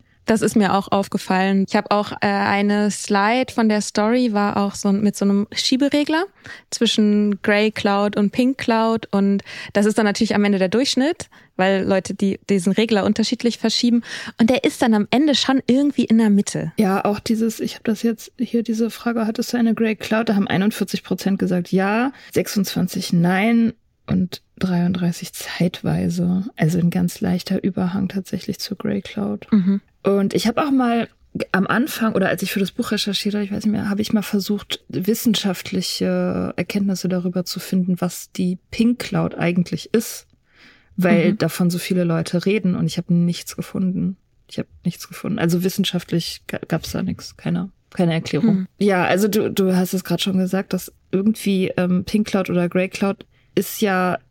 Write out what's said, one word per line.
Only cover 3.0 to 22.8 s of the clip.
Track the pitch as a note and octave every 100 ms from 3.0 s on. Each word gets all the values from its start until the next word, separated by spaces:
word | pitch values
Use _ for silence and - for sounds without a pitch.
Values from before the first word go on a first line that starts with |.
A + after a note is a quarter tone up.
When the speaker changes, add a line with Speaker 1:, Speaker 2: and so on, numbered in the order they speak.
| - G#3 G3+ B3 B3+
Speaker 1:
von | - A3
der | G#3
Story, | G3+ - G#3 B3 B3
war | G3+ G#3 -
auch | G3+
so | - G3+
mit | G3 G#3 -
so | G3+
einem | G3+ G#3
Schieberegler | - - B3+ C#4 D4 D4 D#4 G4 _ - - -
zwischen | - A#3 - G#3 G#3 G#3 G3
Grey | - G#3 A3
Cloud | - G3+ G3+ G#3 G#3
und | G3+
Pink | - B3+ C4+
Cloud. | - A3+ A3+ A3+ -
Und | G3 G3 G3 - - -
das | -
ist | G3+ G#3+
dann | G#3+
natürlich | G3+ A3
am | G#3
Ende | G3+ G3
der | F#3
Durchschnitt, | G#3+ C#4 - C#4 F4 - - - -
weil | F#3 G3 G3
Leute | F#3+ -
die, | G3 G3 - -
diesen | G3+ F3
Regler | F#3+ G#3+ G#3
unterschiedlich | F#3+ G#3+ A3 A#3+ A#3+ -
verschieben. | A3+ - A#3+ A#3 - - - -
Und | A#3
der | B3+
ist | D4+ -
dann | B3
am | G#3+ G#3
Ende | A#3+ D#4
schon | B3+ - C4+ -
irgendwie | B3+ C#4+ - A#3+
in | A3+
der | A3
Mitte. | G3+ - D#3 D#3 -
Speaker 2:
Ja, | G3+ F#3+
auch | - G#3
dieses, | - A3 A3+ A3
ich | - -
hab |
das | - G#3
jetzt, | A#3 A3 - -
hier | A#3+ A#3
diese | A3+ A3 A3+
Frage, | - A#3+ A#3 A3
hattest | A3+ A#3
du | A#3+
eine | A3+
Grey | G#3+ A3+
Cloud? | G#3+ - A3 A3+
Da | G3+
haben | G3
einundvierzig | F3 G3+ - G3 -
Prozent | - F#3 F#3+ G3
gesagt | F#3 F3+ F3
ja, | F#3 F#3+ A3 C4 - -
sechsundzwanzig | - - G#3 F#3+ -